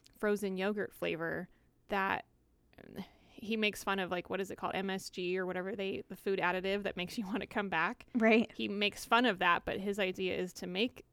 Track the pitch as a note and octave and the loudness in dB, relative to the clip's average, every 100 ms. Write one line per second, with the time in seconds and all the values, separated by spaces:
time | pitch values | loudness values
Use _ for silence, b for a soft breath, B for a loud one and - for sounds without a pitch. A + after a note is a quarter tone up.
0 | b - G#3 G3+ G3+ F#3+ G3 G#3 - - | b -2 0 0 -2 -2 -2 -2 -4 -4
1 | F3 D#3+ E3 E3 F3+ _ _ _ - G3 | -4 -2 -2 -4 -8 _ _ _ -4 -2
2 | F#3+ - - _ _ _ _ - - - | 0 -2 -6 _ _ _ _ -20 -16 -14
3 | b b b - G#3 A3 G#3 G3+ G3+ G3 | b b b -10 -4 0 2 0 -2 -2
4 | F3 F3+ - F#3+ F#3+ G3+ F3+ F#3 F#3+ F#3+ | 0 -2 -2 -4 -4 -4 -2 -2 -2 -4
5 | - - F3+ F#3 F#3 F3+ F#3+ G3+ F#3+ - | -6 -4 -2 -2 -2 -4 -4 -4 -4 -6
6 | - F#3+ G3 F#3+ F3+ F#3 F#3+ G3+ G3+ - | -8 -6 -2 2 2 2 0 0 -2 -4
7 | F3 - F#3+ G3 - G#3+ G3 E3 F3 - | -4 -4 -4 -4 -2 -2 0 2 0 -2
8 | - A#3+ A3 A3 A3 - G#3+ G3+ G#3 - | -4 4 8 8 4 -2 -4 0 0 -2
9 | - A#3 B3 F3+ F3 F3 - - G3+ G3+ | 2 4 6 4 4 4 2 -4 -2 0
10 | F#3 F#3 F#3 - F3+ - F3+ F#3 A#3+ - | 0 0 -2 -2 -4 -6 -4 -2 -2 -4
11 | - | -12